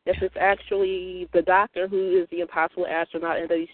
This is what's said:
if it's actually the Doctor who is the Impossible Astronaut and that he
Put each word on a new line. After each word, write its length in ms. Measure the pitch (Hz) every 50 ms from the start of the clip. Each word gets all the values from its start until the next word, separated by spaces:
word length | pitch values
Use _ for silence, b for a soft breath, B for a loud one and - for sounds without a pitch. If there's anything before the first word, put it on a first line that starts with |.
| - 170
if 140 | 185 160
it's 140 | 190 190 - -
actually 920 | 175 196 196 - - - 202 196 190 190 190 185 180 185 180 180 180 -
the 100 | - 175
Doctor 460 | 170 185 185 190 208 - - 175 185 190
who 320 | 202 190 190 185 180 185
is 60 | 170 -
the 100 | 170 175
Impossible 460 | 175 - - 165 160 165 - 175 175
Astronaut 520 | - 160 165 165 - - 165 170 165 151 -
and 100 | 170 165
that 100 | 170 165
he 100 | 165 -